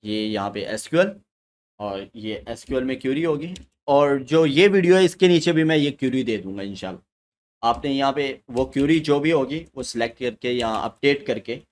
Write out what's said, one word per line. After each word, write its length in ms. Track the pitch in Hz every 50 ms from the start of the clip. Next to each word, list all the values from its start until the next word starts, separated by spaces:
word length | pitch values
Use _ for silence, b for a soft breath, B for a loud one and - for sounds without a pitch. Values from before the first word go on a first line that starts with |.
| _
ये 200 | 104 107 107 107
यहाँ 260 | 107 107 104 98 104
पे 140 | 101 104 101
एसक्यूएल 500 | - 107 110 - - - 165 185 202 202 - _ _ _ _ _ _ _ _ _ _ _ _
और 260 | 104 104 98 98 101 95 _
ये 280 | 117 104 107 107 101 - -
एसक्यूएल 360 | 117 110 - - 135 131 127
में 140 | 131 131 131
क्वेरी 220 | - 131 131 143 165
होगी। 320 | 170 151 147 151 175 180 - - _ _ _ _ -
और 300 | 143 139 147 143 139 139 131
जो 220 | 123 147 160 165
ये 200 | 151 135 143 185 202
वीडियो 280 | 190 196 180 175 180
है 80 | 185 185
इसके 240 | 170 165 _ 190 185
नीचे 240 | 180 170 156 175 170
भी 120 | 156 160
मैं 120 | 156 160
ये 140 | 156 147 147 139
क्वेरी 300 | - - 131 123 131 123
दे 120 | 113 113 107
दूंगा 240 | 92 95 95 101 98
इंशाल्लाह। 1040 | 98 101 92 - 92 92 90 _ _ _ _ _ _ _ _ _ _ _ _ - 117
आपने 220 | 117 - - 143
यहाँ 220 | 139 135 139 135 135
पे 140 | 147 143 135 131 - _ _
वो 140 | 123 120 131
क्वेरी 320 | 131 - 139 139 143 160 165
जो 180 | 156 156 147 143
भी 100 | 143 156
होगी 340 | 165 151 135 127 143 160 165 - _
वो 60 | 135 127
सिलेक्ट 360 | - - 117 113 117 117 _
करके 340 | 127 123 113 _ - 123 123
यहाँ 320 | 123 117 113 110 107 -
अपडेट 420 | - - _ - 139 143 139 -
करके 340 | - 135 113 - - 117 139 - _